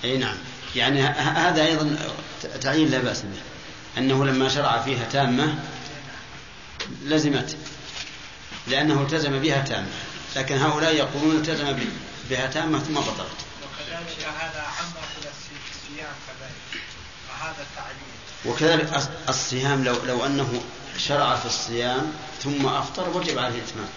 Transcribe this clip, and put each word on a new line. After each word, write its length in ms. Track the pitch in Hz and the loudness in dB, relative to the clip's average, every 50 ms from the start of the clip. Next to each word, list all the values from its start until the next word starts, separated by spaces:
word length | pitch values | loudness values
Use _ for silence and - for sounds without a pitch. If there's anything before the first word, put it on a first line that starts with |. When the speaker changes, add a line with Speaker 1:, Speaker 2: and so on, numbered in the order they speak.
| - | 0
Speaker 1:
أي 140 | 120 131 131 | 2 2 2
نعم، 200 | 123 107 101 92 - - - - - - - | 2 0 -2 -4 -8 -10 -12 -12 -10 -6 0
يعني 260 | 127 117 131 143 139 | 2 4 6 6 6
ه-، 460 | 135 143 - 147 139 147 - 170 160 175 | 6 4 4 2 2 2 4 4 4 6
هذا 180 | 170 156 156 | 6 6 6
أيضًا 460 | 160 165 151 156 151 147 - - - - - - - - - | 6 4 4 4 2 2 0 -2 -4 -4 -6 -8 -10 -10 -10
ت-، 40 | - | -8
تعيين 440 | 78 - - 123 135 139 160 156 135 | -8 -6 -2 0 2 6 6 6 6
لا 80 | 127 131 | 6 4
بأس 220 | 123 120 104 - | 2 2 0 -2
به، 200 | 104 98 95 90 - - - - - - - - - - - 123 | -4 -6 -8 -8 -10 -12 -12 -12 -12 -12 -14 -14 -14 -8 -2 2
أنه 260 | 131 135 135 135 139 | 4 4 6 6 6
لما 240 | 135 131 131 131 131 | 4 4 4 4 4
شرع 340 | - 143 139 131 113 120 | 2 2 2 4 2 2
فيها 220 | - 131 139 120 117 | 2 0 0 0 0
تامة 600 | 113 - 139 139 127 123 131 147 156 151 - - - - - - - - - - - - - - - - - - - - - - - - - - - 123 127 | 0 2 2 4 4 4 4 4 2 0 0 -4 -8 -10 -10 -10 -10 -12 -12 -12 -12 -14 -14 -14 -14 -14 -14 -14 -16 -16 -16 -16 -16 -8 -8 -8 -6 -6 -8
لزمت، 540 | 135 143 151 156 151 147 135 127 127 - - - - - - - - - - - - - - - - - - - - - - - - | 0 2 4 4 6 6 4 2 0 -2 -6 -8 -10 -12 -12 -12 -12 -12 -10 -10 -10 -10 -12 -14 -14 -14 -16 -16 -14 -14 -12 -10 -2
لأنه 360 | 120 131 139 151 156 147 143 | 0 2 4 4 6 6 4
التزم 380 | 139 139 156 160 151 143 135 135 | 4 4 2 2 2 2 2 4
بها 240 | 139 156 139 139 135 | 4 4 4 4 2
تامة، 280 | - 120 101 196 - - - - - - - - - - | 2 -2 -2 -2 -4 -6 -8 -10 -10 -10 -10 -10 -4 -2
لكن 220 | 135 131 135 143 131 | -2 0 2 2 4
هؤلاء 360 | 143 156 147 151 160 165 160 | 4 4 4 4 4 4 6
يقولون 420 | 151 131 - 139 139 147 156 156 | 4 4 2 0 2 4 6 6
التزم 360 | 156 151 156 160 147 147 139 | 6 4 2 0 0 0 0
ب-، 200 | 143 139 - 107 95 - - - - - - - | 0 0 -2 -2 -4 -6 -10 -10 -12 -12 -6 -4
بها 160 | 131 123 131 | -2 0 0
تامة 320 | 135 131 151 165 160 151 131 | 0 0 0 2 2 2 2
ثم 160 | 135 156 151 | 0 0 0
بطلت. 420 | 143 - 117 104 98 92 - - - - - - - | 0 0 0 -2 -4 -6 -8 -8 -10 -10 -12 -12 -12
Speaker 2:
وكذلك 600 | - - - - 151 147 165 170 170 165 - - 156 156 156 156 | -12 -12 -10 -10 -10 -8 -8 -8 -8 -8 -8 -8 -8 -8 -6 -6
هذا 220 | 160 160 - 156 | -6 -6 -6 -6
عم 300 | 147 143 - - 170 170 | -6 -6 -6 -6 -6 -6
في 280 | 170 160 156 151 - 151 | -8 -10 -10 -10 -8 -10
الص-، 540 | 143 143 143 143 - - 147 143 139 - - | -10 -10 -10 -12 -14 -14 -14 -12 -12 -12 -12
الصيام 400 | - - 143 147 151 151 147 139 135 - | -12 -12 -12 -12 -10 -10 -10 -12 -12 -12
كذلك، 560 | - - 131 135 135 143 - - - - - - - - - - - - - - - | -14 -14 -12 -12 -12 -12 -14 -12 -10 -10 -10 -10 -12 -14 -14 -14 -16 -16 -16 -14 -12
وهذا 320 | - 127 147 160 151 147 | -10 -8 -8 -8 -8 -8
التعليل. 500 | 143 - - - - - - 135 131 - - - - - - - - | -12 -12 -10 -12 -10 -10 -12 -12 -14 -14 -16 -16 -16 -16 -14 -8 -4
Speaker 1:
وكذلك 580 | - 117 - 156 160 170 156 151 156 151 143 | -4 0 4 6 6 6 6 4 2 0 0
الص-، 260 | 135 - - - - - | 0 -2 -6 -6 -2 0
الصيام 560 | 127 - - - 123 127 135 143 143 135 131 | 0 0 0 0 0 0 2 2 4 4 4
لو، 200 | 127 123 117 - | 4 2 2 0
لو 220 | 127 127 123 123 | 0 0 2 2
أنه 380 | 143 143 139 135 120 117 117 117 - - - - - - - | 2 2 2 2 2 0 -2 -4 -6 -10 -12 -12 -10 -6 -4
شرع 380 | - - 143 147 139 123 127 | 0 2 4 4 4 4 4
في 100 | 120 123 | 2 2
الصيام 680 | 120 110 - - - 117 117 120 123 123 131 147 156 156 - - - - - | -2 -2 -2 -2 -2 0 0 2 2 2 2 0 -2 -4 -6 -10 -10 -10 -4
ثم 240 | - 139 143 143 135 | -2 0 2 4 4
أفطر 420 | 131 - 139 135 - - - 185 175 | 4 4 2 0 -2 -2 -2 -2 0
وجب 300 | 170 180 156 165 135 123 | 0 0 0 0 0 0
عليه 200 | 123 127 117 120 | 0 0 -2 -2
الإتمام 300 | 107 - - 110 101 - - | -4 -6 -6 -6 -6 -8 -8